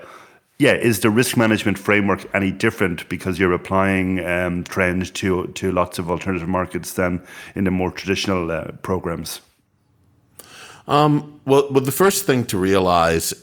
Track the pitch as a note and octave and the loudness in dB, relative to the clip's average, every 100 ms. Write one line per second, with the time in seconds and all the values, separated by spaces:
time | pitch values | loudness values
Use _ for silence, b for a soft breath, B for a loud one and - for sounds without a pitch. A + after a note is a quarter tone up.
0 | B B B B _ _ C#3+ F#2 A2+ G#2+ | B B B B _ _ 4 4 2 2
1 | - G#2+ B2+ - A2+ G#2+ G#2+ F#2+ - G#2 | 2 2 2 2 2 2 0 -2 2 2
2 | G2+ F#2 - G2 G2 F#2+ A2+ - F#2+ E2+ | 2 -2 -2 -2 -2 0 -2 0 -2 -2
3 | - F2+ F#2+ E2+ F#2+ F2 - F#2+ G2 F#2+ | -8 -8 -6 0 2 0 0 0 2 0
4 | F#2 F#2 F2 F2 F2+ F2 E2+ - F2+ F2+ | 0 -2 -2 -2 -2 -4 -6 0 0 0
5 | F2+ - G2 F2+ - - F#2+ F2+ F2+ - | -4 -4 -2 -2 -4 -6 -2 0 -2 -4
6 | E2+ E2+ G2 F#2 E2 F#2 F2+ F2+ E2 - | -6 -6 -4 -6 -2 -4 -4 -6 -8 -4
7 | F2+ F2+ B B B - F#2+ F#2 F2+ - | -2 -2 B B B -4 -2 0 -2 -4
8 | F#2 F#2 - F#2 E2 E2 - - - F2+ | -4 -4 0 -2 -2 -4 -8 -12 -6 -4
9 | E2+ E2 E2 - - _ _ _ _ _ | -4 -8 -10 -14 -18 _ _ _ _ _
10 | _ _ _ B B B B B - C#3+ | _ _ _ B B B B B 0 4
11 | D3+ D3+ D3+ - - C#3 C#3 C3+ C3+ - | 4 2 -2 -12 2 4 4 0 0 2
12 | F#3+ F#3+ - B2+ A#2 G2 F#2 G2 F#2 F2 | 2 2 0 0 0 0 2 4 4 4
13 | E2 E2 - - | 4 2 -2 -6